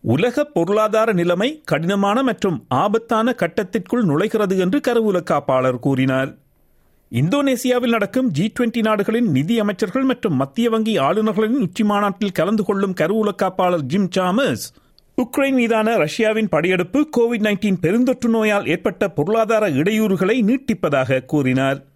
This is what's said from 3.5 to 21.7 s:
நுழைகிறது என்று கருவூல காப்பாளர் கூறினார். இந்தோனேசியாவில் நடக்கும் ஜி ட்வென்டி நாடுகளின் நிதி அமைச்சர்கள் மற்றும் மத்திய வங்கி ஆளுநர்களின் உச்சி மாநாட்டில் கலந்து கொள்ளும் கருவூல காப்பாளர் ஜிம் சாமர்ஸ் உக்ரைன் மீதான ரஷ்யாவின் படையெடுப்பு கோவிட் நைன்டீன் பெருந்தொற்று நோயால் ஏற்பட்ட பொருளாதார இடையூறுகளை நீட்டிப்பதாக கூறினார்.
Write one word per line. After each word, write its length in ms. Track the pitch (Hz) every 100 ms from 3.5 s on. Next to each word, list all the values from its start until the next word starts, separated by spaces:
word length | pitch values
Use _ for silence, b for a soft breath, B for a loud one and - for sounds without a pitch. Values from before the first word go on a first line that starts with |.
| 202 190 226 - 185
நுழைகிறது 500 | 196 147 214 220 208 190
என்று 200 | 180 285
கருவூல 360 | 269 240 220 180
காப்பாளர் 560 | 175 156 139 131 131 123
கூறினார். 520 | 139 135 131 131 135 - _ _ _ _ _ _ _
இந்தோனேசியாவில் 840 | 117 151 285 277 254 254 247 247
நடக்கும் 340 | 233 294 254 262
ஜி 140 | 143 214
ட்வென்டி 340 | - 240 233
நாடுகளின் 460 | 220 214 202 220 240
நிதி 240 | 135 156 233
அமைச்சர்கள் 460 | 208 208 202 262
மற்றும் 320 | 262 247 220 135
மத்திய 340 | 139 - 233
வங்கி 240 | 220 220 202
ஆளுநர்களின் 640 | 135 196 220 202 220 269
உச்சி 240 | 190 -
மாநாட்டில் 520 | 208 202 208 190 202 180
கலந்து 260 | 160 220
கொள்ளும் 300 | 208 196 196
கருவூல 380 | 185 160 220 208
காப்பாளர் 520 | 196 190 185 185 175 131
ஜிம் 240 | 175 190
சாமர்ஸ் 560 | 190 180 202 262 117 - b b b _ -
உக்ரைன் 400 | 247 - 277 262
மீதான 380 | 233 220 214 233
ரஷ்யாவின் 520 | 151 - 220 220 220
படையெடுப்பு 540 | 156 170 185 180 277 302
கோவிட் 340 | - 233 240 214
நைன்டீன் 340 | 202 214 190
பெருந்தொற்று 480 | 160 220 254 254 233
நோயால் 380 | 226 220 202 165
ஏற்பட்ட 400 | 175 226 175 202
பொருளாதார 600 | 151 151 220 220 226 208
இடையூறுகளை 680 | 135 165 220 220 190 190 254
நீட்டிப்பதாக 840 | 208 262 - 226 160 143 120 131
கூறினார். 560 | 127 151 131 127 135